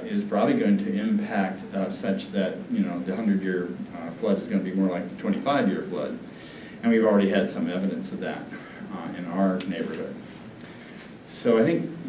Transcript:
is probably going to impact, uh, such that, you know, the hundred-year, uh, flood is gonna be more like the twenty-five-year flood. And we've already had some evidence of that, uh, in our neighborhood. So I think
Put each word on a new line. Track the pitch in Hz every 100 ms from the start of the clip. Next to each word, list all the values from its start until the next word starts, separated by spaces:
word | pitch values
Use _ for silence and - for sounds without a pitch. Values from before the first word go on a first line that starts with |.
is | 110 104
probably | - 101 98
going | - 101 98
to | -
impact, | 98 110 101 - 104 92 - -
uh, | 98 95
such | - 101 95 -
that, | 98 92 - -
you | 107
know, | 87 87
the | 92 110
hundred-year, | 107 95 95 90 87 - - 85
uh, | 82
flood | 82 - 95
is | -
gonna | 98
be | 92
more | 95 95
like | 90 -
the | -
twenty-five-year | - - 135 143 101 -
flood. | - - 65 - - - - - - -
And | 117
we've | 113
already | 110 101 95
had | 95 -
some | - 82
evidence | 92 95 - -
of | -
that, | 85 76 - - - - -
uh, | 92 82 82
in | 85
our | 92 95 92 95
neighborhood. | - - - - - - - - - - - - - - - -
So | - 123 113
I |
think | 147 165 - -